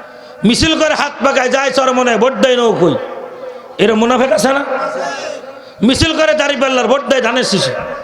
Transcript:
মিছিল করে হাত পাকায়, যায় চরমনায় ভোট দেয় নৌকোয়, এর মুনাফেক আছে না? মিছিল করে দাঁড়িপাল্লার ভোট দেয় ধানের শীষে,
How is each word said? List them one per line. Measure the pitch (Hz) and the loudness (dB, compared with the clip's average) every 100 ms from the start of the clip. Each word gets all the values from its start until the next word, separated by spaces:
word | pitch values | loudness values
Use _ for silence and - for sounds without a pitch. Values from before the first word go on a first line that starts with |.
| - - - - | -16 -20 -20 -2
মিছিল | 202 247 320 311 | 0 2 2 2
করে | 311 | 0
হাত | 277 285 - | 0 -2 -2
পাকায়, | 254 269 262 | 0 2 2
যায় | 269 277 | 0 0
চরমনায় | 262 262 254 247 220 | 0 2 2 2 2
ভোট | 247 220 | 2 2
দেয় | 254 247 | 2 4
নৌকোয়, | 233 175 170 - - - - - - - - - | 2 2 2 0 -4 -10 -14 -14 -16 -16 -14 0
এর | 202 | 2
মুনাফেক | 214 233 254 262 | 4 2 2 2
আছে | - 226 | 2 2
না? | 277 277 262 - 262 - - - - - - - - | 0 -2 -4 -4 -6 -6 -8 -10 -12 -14 -18 -20 -2
মিছিল | 208 262 330 311 | 0 2 0 2
করে | 311 | 2
দাঁড়িপাল্লার | 311 285 277 269 254 226 | 2 0 0 0 0 2
ভোট | 269 247 | 0 2
দেয় | 262 | 0
ধানের | 226 247 | 2 0
শীষে, | - 190 - - - - | 0 0 -2 -4 -8 -10